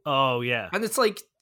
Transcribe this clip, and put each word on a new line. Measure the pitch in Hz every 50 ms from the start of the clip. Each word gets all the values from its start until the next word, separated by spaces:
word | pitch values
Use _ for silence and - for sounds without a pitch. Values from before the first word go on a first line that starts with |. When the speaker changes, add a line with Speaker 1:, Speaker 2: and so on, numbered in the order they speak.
| -
Speaker 1:
Oh, | 151 139 135 135 131 127 120
yeah. | 120 123 123 117 104 90 -
Speaker 2:
And | 202 226
it's | 214 - 262
like, | 247 214 202 - - _ _ _